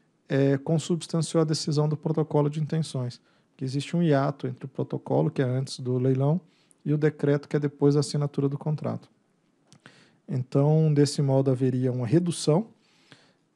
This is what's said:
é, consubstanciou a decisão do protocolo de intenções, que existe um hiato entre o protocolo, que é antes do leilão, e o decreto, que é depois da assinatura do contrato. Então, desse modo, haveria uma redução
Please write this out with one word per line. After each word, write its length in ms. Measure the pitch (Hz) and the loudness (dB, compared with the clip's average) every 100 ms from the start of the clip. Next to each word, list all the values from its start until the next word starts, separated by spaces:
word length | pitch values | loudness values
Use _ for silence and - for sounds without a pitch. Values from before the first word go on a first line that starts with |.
| _ _ - | _ _ -4
é, 300 | 139 139 139 | 2 2 2
consubstanciou 840 | 139 160 - 175 - 170 151 165 | 0 -2 0 -4 -2 -4 0 0
a 40 | |
decisão 440 | 156 156 - 147 151 | 0 0 -2 0 0
do 80 | 151 | -2
protocolo 540 | - 160 156 151 147 | -4 -2 0 0 0
de 100 | 151 | -2
intenções, 600 | 151 160 160 135 123 - _ _ _ - | -4 -4 -4 -4 -6 -10 _ _ _ -10
que 80 | |
existe 320 | 131 139 139 170 | -6 -6 -4 0
um 60 | |
hiato 460 | 170 139 139 151 127 | 2 4 2 -2 -8
entre 160 | 123 | -8
o 40 | 131 | -12
protocolo, 600 | - 131 123 - 131 156 | -8 -6 -6 -2 0 2
que 100 | 151 | 0
é 40 | |
antes 340 | 127 127 135 - | 0 0 -4 -6
do 200 | 123 127 | -4 0
leilão, 420 | 127 131 139 170 - _ _ _ | 0 2 2 0 -4 _ _ _
e 80 | - | -4
o 60 | 151 | 0
decreto, 500 | 151 151 143 143 - | 0 0 0 0 0
que 60 | |
é 60 | 156 | -2
depois 340 | 143 - 143 | -2 2 2
da 60 | 143 | 4
assinatura 480 | 143 147 143 - 139 | 0 -2 -4 -2 -4
do 100 | 139 | -2
contrato. 500 | - 156 120 113 - _ _ _ _ _ _ _ - _ _ _ - | -6 -4 -4 -8 -12 _ _ _ _ _ _ _ -20 _ _ _ -10
Então, 640 | 135 123 139 143 156 160 | -8 -2 0 4 4 4
desse 300 | 147 143 - | 4 2 2
modo, 260 | 143 135 139 | 0 2 2
haveria 440 | 127 131 127 127 | 2 0 0 -2
uma 140 | 123 120 | -2 0
redução 600 | 156 180 156 - 156 226 - _ _ _ - _ _ _ | 0 0 -2 0 0 0 -12 _ _ _ -20 _ _ _